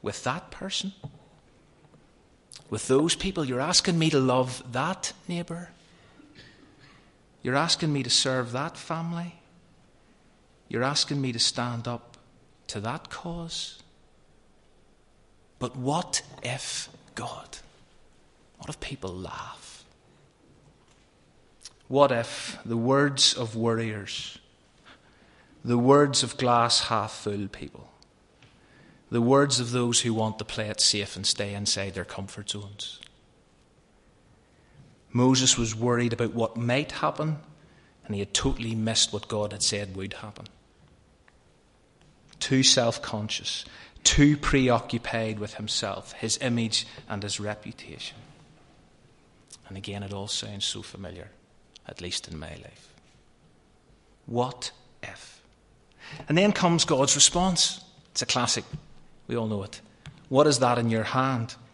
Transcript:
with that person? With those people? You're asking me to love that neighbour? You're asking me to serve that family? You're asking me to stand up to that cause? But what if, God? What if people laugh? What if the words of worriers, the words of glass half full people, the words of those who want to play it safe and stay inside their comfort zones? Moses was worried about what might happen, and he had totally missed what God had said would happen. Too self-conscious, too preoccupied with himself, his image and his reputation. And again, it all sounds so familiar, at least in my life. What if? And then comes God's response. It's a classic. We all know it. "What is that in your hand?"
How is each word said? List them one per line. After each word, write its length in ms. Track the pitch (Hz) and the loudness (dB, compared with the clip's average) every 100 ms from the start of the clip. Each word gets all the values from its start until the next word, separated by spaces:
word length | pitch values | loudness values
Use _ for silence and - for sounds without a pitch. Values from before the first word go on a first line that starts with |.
with 220 | - - | -8 -6
that 260 | - 147 - | -4 -4 -8
person? 420 | - 190 - 190 - - - - - _ _ _ _ - - _ _ _ _ _ - - | -12 -6 -6 -6 -10 -16 -16 -20 -20 _ _ _ _ -20 -20 _ _ _ _ _ -20 -8
With 200 | 107 - | -8 2
those 260 | 135 160 | 4 4
people? 300 | - 196 190 | 0 -2 -2
You're 160 | 139 127 | -2 -2
asking 380 | 147 180 - 170 | 2 2 2 4
me 120 | 160 | 4
to 100 | 147 | 4
love 420 | 131 127 127 120 - | 4 4 2 -2 -6
that 400 | 120 151 185 - - - | -4 -2 -4 -8 -10 -8
neighbour? 440 | 175 175 165 175 - - - - - - - - - - - - - - _ _ _ | -6 -6 -10 -12 -20 -20 -20 -20 -20 -20 -20 -20 -20 -20 -20 -20 -20 -20 _ _ _
You're 140 | 127 135 | -2 0
asking 360 | 165 - 160 | 2 0 0
me 100 | 143 | 0
to 80 | 123 | 2
serve 420 | - 139 131 120 | 2 2 0 -2
that 240 | 120 156 - | -4 -6 -8
family? 600 | - 165 165 170 175 - _ - _ _ _ _ _ _ _ _ _ _ _ | -8 -6 -4 -6 -8 -12 _ -20 _ _ _ _ _ _ _ _ _ _ _
You're 160 | 113 | -2
asking 360 | 127 147 - 147 | 0 0 0 0
me 120 | 131 | -2
to 60 | 117 | 0
stand 500 | - - 123 120 117 | 0 0 -4 -4 -6
up 280 | 120 - - _ _ _ _ - | -8 -10 -20 _ _ _ _ -12
to 120 | 107 | -8
that 300 | 107 143 - | -6 -6 -10
cause? 720 | - 175 170 165 - - - - _ _ _ _ _ _ _ _ _ _ _ _ _ _ _ _ _ | -12 -10 -8 -8 -8 -10 -12 -20 _ _ _ _ _ _ _ _ _ _ _ _ _ _ _ _ _
But 180 | 123 135 | -8 -4
what 460 | 127 151 - - - - | -2 0 0 -4 -6 -12
if, 460 | 123 131 - - - - - | -8 -6 -6 -8 -10 -14 -16
God? 440 | - - - - - - _ - - - _ _ _ _ _ | -10 -10 -10 -14 -18 -20 _ -20 -20 -20 _ _ _ _ _
What 100 | 135 | -14
if 100 | 151 | -12
people 340 | - 139 95 | -10 -10 -10
laugh? 720 | 90 90 - - - - - - _ _ _ _ _ _ - _ _ _ _ _ _ _ _ _ _ - _ _ | -8 -10 -10 -12 -14 -18 -20 -20 _ _ _ _ _ _ -20 _ _ _ _ _ _ _ _ _ _ -20 _ _
What 240 | 131 139 | 6 6
if 460 | 120 117 - - - | 6 0 -6 -10 -10
the 120 | - 117 | -4 0
words 580 | 120 135 147 135 - | 4 6 4 4 2
of 220 | - 117 110 | 4 -4 0
worriers, 840 | 117 113 113 107 95 - - - _ _ _ _ - - _ _ - - _ - | 0 2 -2 -4 -8 -10 -10 -14 _ _ _ _ -20 -20 _ _ -20 -20 _ -12
the 140 | 117 120 | 0 4
words 440 | 123 143 143 131 | 8 8 8 4
of 140 | 123 - | -2 0
glass 460 | 127 120 117 - | 4 4 4 2
half 280 | - 113 107 | 2 0 -2
full 380 | - 110 101 98 | -4 -6 -4 -6
people, 420 | - 73 60 - _ - _ _ _ - _ _ - - - _ | -10 -14 -16 -20 _ -20 _ _ _ -20 _ _ -20 -20 -20 _
the 100 | 117 | 0
words 380 | 117 139 143 123 | 6 6 6 2
of 140 | 120 | 0
those 300 | 123 120 120 | 0 2 2
who 120 | 123 | 2
want 240 | 113 110 104 | 0 0 -2
to 60 | |
play 240 | 107 - 104 | -8 -6 -6
it 120 | 107 | 2
safe 360 | - 104 98 - | 2 2 -2 -4
and 100 | 98 | -2
stay 260 | - 101 | -2 -4
inside 420 | 101 101 - 98 | -4 -4 -2 -4
their 100 | 92 | -6
comfort 460 | 87 - 98 - 104 | -8 -8 -10 -12 -10
zones? 500 | 104 101 104 - - - _ _ _ _ _ _ _ _ _ _ _ _ _ _ _ _ - - - _ | -10 -10 -14 -14 -14 -20 _ _ _ _ _ _ _ _ _ _ _ _ _ _ _ _ -20 -20 -20 _
Moses 460 | 117 127 127 127 - | 2 4 6 4 4
was 160 | 117 | 0
worried 380 | 110 123 120 120 | 0 0 2 2
about 200 | 113 117 | 0 -2
what 240 | 117 113 - | 0 -2 -2
might 360 | 117 127 147 | 0 0 0
happen, 460 | - 151 - 156 151 - - - - _ _ | -2 -2 0 -2 -4 -8 -20 -20 -20 _ _
and 100 | - | -8
he 60 | 101 | -4
had 120 | 98 | -2
totally 440 | - 135 127 113 113 | 0 0 -2 -2 -2
missed 360 | 110 113 - | 0 2 0
what 140 | 104 - | -2 -4
God 240 | 110 104 | -4 -4
had 120 | 101 | -2
said 340 | - 104 101 95 | -2 -2 -6 -8
would 160 | 98 | -10
happen. 340 | - 107 - 110 - _ _ - _ _ _ - _ _ _ _ _ _ _ - _ _ - | -10 -14 -14 -18 -20 _ _ -20 _ _ _ -20 _ _ _ _ _ _ _ -20 _ _ -10
Too 240 | - 131 | 2 4
self-conscious, 1000 | 135 - 117 110 - 107 104 - - - - - - - | 6 6 4 0 -6 -6 -4 -6 -6 -8 -10 -18 -20 0
too 320 | - - 143 147 | 4 8 8 6
preoccupied 1040 | - 139 127 117 - 117 - 117 110 107 | 2 4 4 2 2 -6 -2 -2 -2 -4
with 140 | 104 | -8
himself, 580 | - 107 - 104 95 - | -8 -4 -2 -2 -6 -10
his 260 | - 117 - | -6 -4 -2
image 460 | 127 117 113 - - - - | 0 0 2 0 -4 -12 -10
and 160 | 104 | -8
his 160 | 104 - | -6 -6
reputation. 760 | 104 104 - - - - - - - - - - - - - _ _ _ _ _ _ - - | -6 -8 -10 -16 -16 -14 -14 -14 -20 -20 -20 -20 -20 -20 -20 _ _ _ _ _ _ -20 -16
And 80 | 95 | -12
again, 280 | 98 101 | -8 -8
it 80 | 98 | -6
all 160 | 98 101 | -8 -4
sounds 360 | - 107 101 | -6 -6 -6
so 160 | - 101 | -4 -6
familiar, 500 | 98 98 98 90 - - _ _ _ - - | -10 -12 -12 -12 -16 -20 _ _ _ -20 -18
at 140 | - | -12
least 280 | 87 - - | -8 -8 -8
in 100 | 80 | -12
my 160 | 82 | -12
life. 400 | 80 - - - - _ _ _ _ _ _ _ _ _ _ _ _ - | -14 -18 -20 -20 -20 _ _ _ _ _ _ _ _ _ _ _ _ -4
What 440 | 120 127 - - - - - | 0 0 -2 -12 -12 -20 -18
if? 400 | - - - - _ _ _ _ _ _ - 151 - | -16 -16 -20 -20 _ _ _ _ _ _ -18 -18 2
And 100 | 151 | 4
then 140 | 208 | 6
comes 320 | 202 175 170 | 6 4 4
God's 300 | - 143 139 | 4 4 4
response. 720 | 143 - 175 185 175 - - - - - | 6 4 4 2 2 0 -2 -14 -20 -10
It's 100 | - | -8
a 40 | - | -2
classic. 380 | 127 120 - - - - - - - - | 0 2 -2 -4 -12 -14 -20 -20 -20 -6
We 100 | 120 | -2
all 120 | 110 | -2
know 160 | 104 | -4
it. 160 | 98 - - - - - - | -6 -12 -20 -20 -20 -20 0
"What 180 | 131 147 | 6 6
is 140 | 127 | 6
that 180 | 127 120 | 4 4
in 100 | 117 | 2
your 160 | 113 | 2
hand?" 520 | 107 127 131 127 117 - - | 2 0 2 0 -2 -8 -20